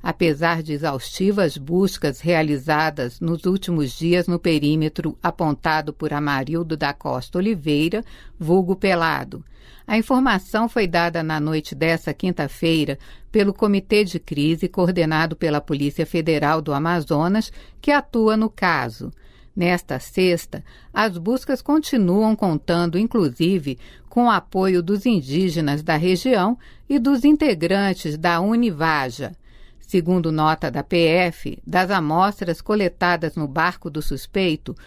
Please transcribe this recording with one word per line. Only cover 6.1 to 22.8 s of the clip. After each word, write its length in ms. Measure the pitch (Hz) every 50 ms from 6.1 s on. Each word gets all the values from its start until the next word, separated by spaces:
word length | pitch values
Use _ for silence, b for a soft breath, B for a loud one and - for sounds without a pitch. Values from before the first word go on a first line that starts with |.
| 147
Amarildo 640 | 147 151 147 143 135 135 - 160 165 170 160 160
da 160 | 147 156 143 143
Costa 460 | - - 147 131 127 117 - - 175
Oliveira, 640 | 190 214 226 170 139 160 147 147 156 170 185 214 240 B B B B B B B
vulgo 380 | 175 156 175 196 190 175 190
Pelado. 680 | 185 - 196 185 170 165 160 151 135 131 - - - - b b b b b b b b -
A 100 | 214 220
informação 680 | 220 - 262 254 269 269 214 190 - - - 214 226 226
foi 180 | - 240 214
dada 340 | 170 165 170 170 170 165 170
na 200 | 160 156 156 151
noite 340 | 147 156 160 156 151 - -
dessa 400 | 135 160 165 165 160 - - 143
quinta-feira 800 | - - 185 180 - 151 139 - - - 165 165 160 147 147 139 B B B B B B B -
pelo 200 | 214 202 202 196
Comitê 520 | - - 208 202 196 190 - 220 208 214
de 160 | 180 - 170
Crise 480 | - - 151 143 143 156 165 160 - 175
coordenado 680 | - - 180 170 180 175 165 156 156 156 160 160 160
pela 260 | - - 160 147 147
Polícia 460 | 143 - 151 139 143 143 139 - 160
Federal 560 | - - 170 156 160 160 147 147 147 156 160 156
do 100 | 156 143
Amazonas, 800 | 139 156 165 175 175 151 - 165 147 156 175 196 220 220 - B B B B B B
que 100 | - -
atua 460 | 285 294 294 - - 233 220 214 220
no 120 | 220 220 220
caso. 640 | - - - 180 165 143 123 117 110 - - - - b b b b b b b b
Nesta 440 | - 175 175 180 175 - - 139 127
sexta, 680 | - - - - 185 185 175 165 - - - 147 - b b b b b b
as 240 | - 214 226 180 170
buscas 420 | 165 202 247 262 - - 269 247
continuam 760 | - - 285 311 302 - - 247 202 175 175 202 220 220 220
contando, 600 | 214 - 190 160 151 - - 170 175